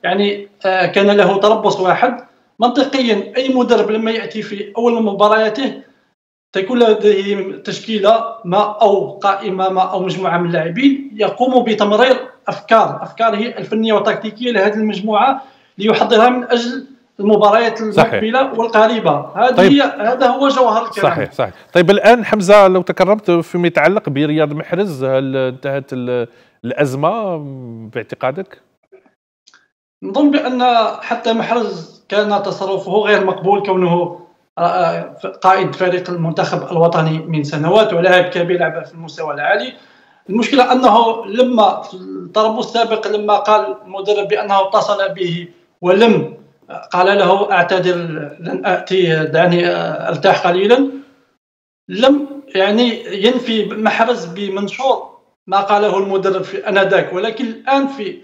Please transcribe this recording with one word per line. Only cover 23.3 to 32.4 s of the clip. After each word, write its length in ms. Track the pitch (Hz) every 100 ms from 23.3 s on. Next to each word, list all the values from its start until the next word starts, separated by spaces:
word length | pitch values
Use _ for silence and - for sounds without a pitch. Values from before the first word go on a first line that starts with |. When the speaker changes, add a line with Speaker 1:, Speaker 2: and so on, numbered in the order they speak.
Speaker 2:
فيما 360 | 170 160 175 175
يتعلق 420 | 165 156 208 156
برياض 440 | 139 151 156 147
محرز، 500 | 147 - 180 202 135
هل 320 | 131 131 135 135
انتهت 500 | 131 131 139 139 135
ال-، 340 | 127 123 123 117 _ _ _ 120
الأزمة 720 | 135 147 135 160 226 202 165 143 131 120 113 110
باعتقادك؟ 680 | 120 110 - 131 156 190 - _ _ _ - _ _ _ _ _ _ _ _ _ _
Speaker 1:
نظن 280 | 190 254 294
بأن 320 | 285 247 254 247 233 214 -
حتى 320 | - - 233
محرز 680 | 226 170 240 202 175 - - -
كان 340 | 202 208 202